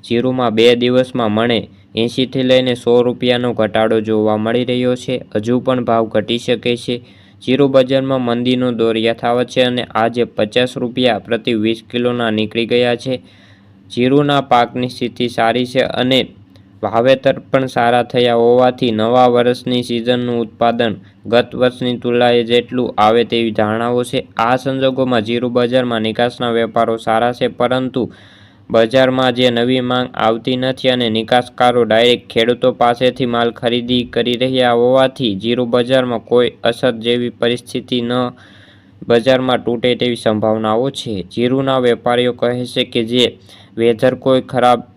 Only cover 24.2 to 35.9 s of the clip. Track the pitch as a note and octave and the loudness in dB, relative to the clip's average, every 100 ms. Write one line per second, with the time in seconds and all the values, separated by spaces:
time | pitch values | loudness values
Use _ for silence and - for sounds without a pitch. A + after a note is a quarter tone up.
24.2 | - - A2+ B2+ C3+ C3+ C3 C3 C3 B2 | -6 -2 0 0 -2 0 0 0 0 0
25.2 | G#2+ A#2+ B2 B2 A#2+ B2+ B2 A#2 A2 A2 | 0 -2 -2 0 0 0 0 -2 -2 -2
26.2 | A#2+ - B2 A#2 A2+ A2 A2+ A2+ - A2 | -2 -2 -2 -2 -2 0 0 -2 -2 0
27.2 | A#2+ B2 B2 F#2 A#2+ B2+ C3 B2+ G#2+ - | 0 -2 -6 -2 -2 0 -2 -4 -6 -8
28.2 | - - - _ _ A2+ A2+ C3 C3 C3 | -20 -20 -20 _ _ 2 4 4 2 2
29.2 | B2+ A#2+ B2+ A#2+ A#2+ B2+ B2 B2 B2+ - | 0 2 0 2 0 0 -2 -4 -4 -2
30.2 | A2 A2+ - B2+ B2+ C3 C3 B2+ A#2+ A2 | 0 0 -4 -4 -4 -2 -2 0 0 -2
31.2 | A2 B2 B2 - B2 A#2+ A2+ A2 A#2+ A#2+ | 2 0 0 0 2 2 2 4 4 2
32.2 | - A#2+ A#2 B2 C3 B2 A#2+ A#2+ B2+ B2 | -2 0 0 2 0 2 0 2 0 0
33.2 | B2+ A#2 A#2 A2+ B2 A#2+ A#2+ B2 B2 - | -4 0 -2 -2 -2 -2 -2 -2 -2 -2
34.2 | A#2+ A#2+ B2+ C3 B2 A#2+ A#2+ C3 C3 C3 | -2 -2 -2 0 2 2 2 4 2 0
35.2 | B2 G2 A2 A#2+ A#2+ B2 A#2+ | -4 -2 -2 -2 0 0 2